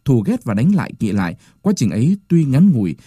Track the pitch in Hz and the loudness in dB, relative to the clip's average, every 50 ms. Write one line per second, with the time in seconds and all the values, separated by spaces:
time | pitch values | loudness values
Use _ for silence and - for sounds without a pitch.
0 | _ - 135 117 104 147 240 247 - - 104 101 131 180 208 170 - - - - | _ 0 0 2 0 -2 -4 -4 -4 -4 -2 0 0 0 0 0 -2 -6 -8 -6
1 | 113 104 98 101 92 85 - - _ _ _ _ - 196 214 - 123 98 76 107 | -6 -4 -2 -2 -2 -4 -6 -10 _ _ _ _ -4 -4 -2 -2 -2 -2 -2 0
2 | 120 160 202 202 - - 175 170 160 139 127 139 185 208 160 117 101 87 69 - | 0 0 0 -2 -2 0 0 0 2 2 2 4 4 4 4 2 -2 -4 -6 -8
3 | _ | _